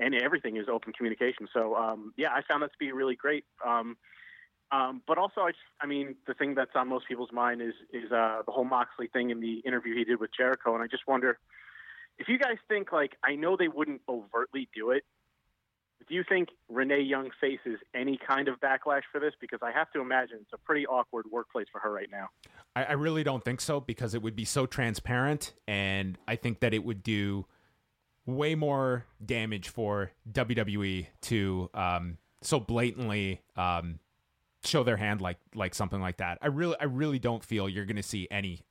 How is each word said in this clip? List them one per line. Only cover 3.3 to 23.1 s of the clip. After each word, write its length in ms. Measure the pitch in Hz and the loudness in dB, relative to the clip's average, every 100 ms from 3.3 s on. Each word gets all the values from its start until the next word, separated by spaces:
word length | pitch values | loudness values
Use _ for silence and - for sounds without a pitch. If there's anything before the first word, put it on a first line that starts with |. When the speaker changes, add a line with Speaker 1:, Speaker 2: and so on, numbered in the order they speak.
| 151 - - | -2 -4 -6
Speaker 1:
Um, 320 | 120 117 113 117 _ - - - - _ - | 0 0 0 -8 _ -20 -20 -20 -20 _ -2
um, 320 | 135 131 131 - | 0 0 -2 0
but 100 | 160 | 2
also, 240 | 196 214 | 2 2
I 120 | 180 | 0
just, 100 | - - - | -2 -8 -8
I 60 | 143 | -4
mean, 280 | 143 139 131 - | -2 -4 -8 -8
the 80 | |
thing 200 | 127 143 | -2 -2
that's 180 | 139 131 | 0 0
on 140 | 139 127 | 0 0
most 200 | 131 - | -2 -4
people's 240 | 120 120 | -8 -6
mind 300 | 120 120 120 | 0 0 0
is, 100 | 117 110 - | -4 -8 -10
is, 220 | 123 110 | -10 -2
uh, 300 | 117 113 110 | 2 2 0
the 80 | 110 | -2
whole 120 | 110 | 0
Moxley 420 | 127 127 120 - 120 | 2 2 2 -2 -4
thing 240 | 131 123 | -2 -2
in 100 | 117 | -2
the 200 | 117 113 | -4 -4
interview 360 | 131 123 120 117 | -2 -2 0 0
he 80 | |
did 160 | 113 120 | 2 0
with 100 | 110 - | 0 0
Jericho, 380 | 127 131 120 | 2 2 2
and 80 | 113 | 0
I 40 | 113 | 0
just 220 | 127 - | -4 0
wonder 300 | 135 127 117 _ - - - - - - - | 2 2 0 _ -20 -20 -20 -18 -18 -18 -8
if 100 | - | -2
you 100 | 247 | 2
guys 200 | 262 220 - | 2 0 0
think, 240 | 208 196 | 0 2
like, 240 | 160 143 - | 0 0 0
I 100 | 127 | -2
know 220 | 143 160 185 | 0 2 4
they 120 | 170 | 2
wouldn't 340 | 151 151 135 - | 0 -2 -4 -4
overtly 600 | 120 101 113 127 139 123 | -6 -2 -2 -2 -4 -8
do 160 | 110 110 | -4 2
it, 140 | 131 - _ _ _ _ _ _ _ _ _ | 2 0 _ _ _ _ _ _ _ _ _
but 100 | - | -6
do 80 | |
you 80 | 180 180 | -2 2
think 220 | 185 240 - - | 2 2 -4 -6
Renee 320 | 117 135 143 | 0 2 4
Young 300 | 139 135 135 - | 2 0 -2 -2
faces 400 | 135 135 127 107 - | 0 0 -4 -8 -6
any 240 | 127 131 135 | -4 -2 0
kind 280 | - 135 139 | 2 2 2
of 140 | 127 | 0
backlash 420 | 135 131 151 139 - | 2 2 2 0 0
for 80 | 147 | -2
this? 140 | 147 - | -2 -4
Because 200 | 120 113 | -8 -8
I 100 | 120 | -2
have 180 | 127 156 | -2 0
to 80 | 156 | -2
imagine 360 | 127 131 123 113 | 0 2 0 -4
it's 100 | 107 | -16
a 60 | 110 | -8
pretty 280 | - 151 139 | -2 0 2
awkward 380 | 127 120 117 110 | 0 0 -4 -4
workplace 360 | 117 110 120 104 | -6 -4 -6 -8
for 80 | 104 | -6
her 100 | 107 | -4
right 200 | 104 98 | -4 -6
now. 180 | 98 95 _ - - - - | -10 -12 _ -20 -20 -8 -4
Speaker 2:
I, 80 | |
I 80 | 127 | 0
really 320 | 147 151 | 0 0